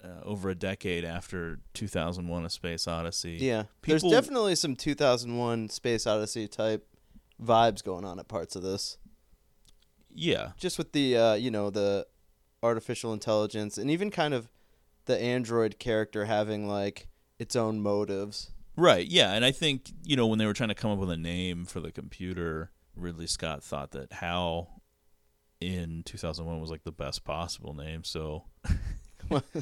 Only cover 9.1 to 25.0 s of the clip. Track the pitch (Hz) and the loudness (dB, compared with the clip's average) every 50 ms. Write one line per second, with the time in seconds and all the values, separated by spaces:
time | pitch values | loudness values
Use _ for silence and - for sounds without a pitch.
9.1 | - - _ _ - - _ _ _ _ _ _ - _ _ _ _ _ _ _ | -20 -20 _ _ -20 -20 _ _ _ _ _ _ -20 _ _ _ _ _ _ _
10.1 | - - 156 170 107 - - - - - - 180 - - 156 - - 151 139 131 | -10 -4 0 2 2 2 0 -4 -8 -6 -6 -4 -4 -4 -4 0 2 2 4 6
11.1 | 123 113 113 113 107 107 120 127 113 104 101 104 95 104 101 101 98 98 - - | 6 8 8 8 6 6 2 0 0 0 0 0 0 2 2 2 2 2 -2 -4
12.1 | _ _ _ _ _ _ _ _ _ _ - 117 117 113 - - 120 - - 117 | _ _ _ _ _ _ _ _ _ _ 2 2 2 2 0 -4 -4 -4 -4 -4
13.1 | 110 104 - 117 107 107 104 104 113 110 104 104 - 104 104 139 156 170 208 214 | -4 -2 2 2 4 4 4 2 0 -2 -4 -4 -4 -4 0 0 0 0 0 -2
14.1 | - 180 160 147 143 123 113 - _ _ _ _ _ _ _ _ _ _ _ - | 0 0 0 2 0 -2 -4 -6 _ _ _ _ _ _ _ _ _ _ _ 0
15.1 | 123 92 113 123 123 127 120 110 117 117 113 107 98 - - 123 113 110 107 104 | 2 2 2 2 2 0 0 2 2 2 2 2 0 -2 -2 0 2 2 0 0
16.1 | - 107 104 107 110 107 107 107 107 104 104 101 101 101 98 101 101 - - - | -2 -2 0 2 2 2 2 0 -2 -2 -2 -2 -2 0 -2 -2 -4 -6 -12 -16
17.1 | - _ _ _ _ - 117 - - 123 113 110 110 107 104 101 101 104 104 101 | -18 _ _ _ _ -12 -6 -2 0 2 2 2 2 0 2 2 2 2 2 0
18.1 | 98 95 101 104 101 - - - - - - - - - 170 170 117 90 92 - | -2 -2 -4 -6 -8 -10 -10 -10 -12 -14 -16 -10 2 6 8 8 8 8 6 4
19.1 | 170 180 123 95 98 110 120 131 135 - 170 151 139 127 - - - - - 160 | 6 6 6 6 6 4 4 4 2 2 2 0 0 0 -4 -10 -16 -10 -2 0
20.1 | 143 127 117 113 110 110 110 107 104 - 120 107 98 - - 110 104 98 98 90 | 4 4 6 6 4 4 2 2 2 0 0 -2 -2 -2 -2 0 0 0 0 -2
21.1 | 85 82 80 85 87 90 92 92 87 87 87 - - 90 80 80 - - 78 78 | -2 -2 -2 -2 -2 -2 -2 -2 -4 -4 -6 -8 -8 -8 -8 -10 -10 -12 -14 -12
22.1 | - - 90 92 90 87 85 82 78 80 82 - - _ _ _ - - 87 87 | -12 -10 -8 -6 -4 -4 -4 -4 -4 -4 -6 -10 -12 _ _ _ -12 -10 -8 -8
23.1 | 85 80 82 82 - - - 80 76 71 - - - 71 69 69 - 69 65 - | -8 -6 -6 -6 -4 -4 -4 -4 -6 -6 -8 -8 -8 -8 -8 -8 -10 -12 -12 -12
24.1 | - - 90 87 87 90 90 85 82 85 82 - - - - _ _ _ | -10 -8 -4 -2 -2 0 0 0 -2 -2 -4 -8 -12 -20 -20 _ _ _